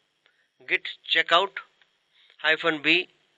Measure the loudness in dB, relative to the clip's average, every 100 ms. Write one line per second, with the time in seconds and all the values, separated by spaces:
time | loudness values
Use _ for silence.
0 | _ _ _ _ _ _ -6 -6 -6 -16
1 | -6 -4 2 2 2 -4 -16 _ _ _
2 | _ _ _ -6 -2 0 0 0 2 2
3 | 0 _ _